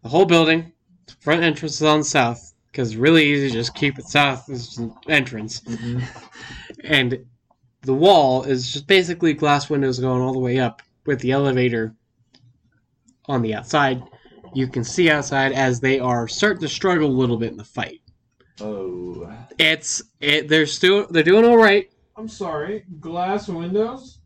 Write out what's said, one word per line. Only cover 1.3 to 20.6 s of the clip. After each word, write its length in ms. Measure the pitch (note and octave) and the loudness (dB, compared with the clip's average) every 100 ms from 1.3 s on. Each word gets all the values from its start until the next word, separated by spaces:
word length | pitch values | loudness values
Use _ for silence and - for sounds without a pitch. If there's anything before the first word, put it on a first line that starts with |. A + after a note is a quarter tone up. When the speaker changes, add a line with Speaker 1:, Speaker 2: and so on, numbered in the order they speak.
| E3 | 2
Speaker 1:
entrance 340 | E3+ D3 D#3 - | 2 -2 -6 -2
is 60 | |
on 160 | D3+ D3+ | 2 2
the 40 | |
south, 480 | D3 D3 A#2+ A#2 - _ _ | 2 0 0 -2 -12 _ _
'cause 160 | - A#2+ | -6 -4
it's 80 | A2 | 2
really 280 | C#3 E3 | 4 6
easy, 260 | D3 D3 C#3 | 4 2 0
just 240 | A#2 A#2 | -2 -6
keep 240 | - C#3+ C3+ | -2 -4 -4
it 80 | - | -4
south 420 | D3 C#3+ B2+ - | 0 0 -2 -8
as 280 | C3 A#2 - | -12 -12 -10
an 140 | A#2 - - | -10 -10 -2
entrance. 520 | D3+ B2 A2+ G#2+ - | -2 -2 -8 -10 -12
Speaker 2:
Mm-hmm. 380 | - A2+ A#2 B2 B2 - - - - - - - | -12 -10 -6 -6 -8 -12 -20 -20 -20 -20 -20 -18
Speaker 1:
And 340 | - D3 B2 B2+ - _ _ _ _ _ | -2 0 0 -4 -10 _ _ _ _ _
the 120 | C3 | -2
wall 480 | C3+ F3+ F#3 C3+ B2+ | 4 6 6 6 2
is 280 | B2+ B2+ B2+ | 0 -2 -2
just 140 | D3 C#3+ | -10 2
basically 460 | F#3+ F3 E3+ E3 | 2 2 0 0
glass 340 | D3+ D3+ C#3+ C#3+ | 2 2 0 0
windows 280 | D3 C3+ B2 | -2 0 -2
going 220 | C3 B2+ | 0 0
all 100 | B2+ | 0
the 60 | C3 | -2
way 200 | B2+ B2+ | -2 0
up 240 | B2 - _ _ - | -2 -4 _ _ -4
with 140 | C#3 | -2
the 120 | B2+ | 0
elevator 640 | C3+ C#3 B2+ B2+ A#2 A2+ A2 _ _ _ _ _ _ _ _ _ _ _ _ - | 0 2 2 0 0 -6 -10 _ _ _ _ _ _ _ _ _ _ _ _ -6
on 160 | C3+ | -4
the 120 | A2+ | -2
outside. 480 | G#2+ - D3+ C#3 B2+ - - _ - - | -4 -2 0 0 -2 -8 -20 _ -20 -10
You 120 | C3+ B2+ | -6 -4
can 160 | C3 | -4
see 240 | A#2 - E3+ | -6 0 2
outside 420 | D3+ C3+ C#3 C3+ | 2 -2 -2 -2
as 280 | C3 C3 A#2+ | 0 0 0
they 180 | C3 C3+ | 0 0
are 280 | B2+ A#2+ A#2 | 0 -2 -4
starting 320 | - G#3 F#3 | -2 -2 -2
to 60 | D#3 | -6
struggle 400 | - F#3+ F3 D3+ | -4 -2 0 0
a 20 | B2+ | 0
little 180 | B2+ A#2 | 0 -2
bit 140 | A2+ | -4
in 40 | - | -8
the 80 | |
fight. 360 | G#2 - G#2+ - _ _ _ _ _ - | -14 -10 -10 -12 _ _ _ _ _ -16
Speaker 2:
Oh. 720 | G#2+ G#2 F#2 F2+ F2+ F2 F2 A2 A#2 - | -12 -10 -10 -10 -12 -12 -14 -18 -20 -4
Speaker 1:
It's, 440 | D#3+ D#3+ - - - _ | -2 -2 -6 -10 -12 _
it, 280 | C#3+ D3+ D3 | -2 -2 2
they're 180 | D#3 | 2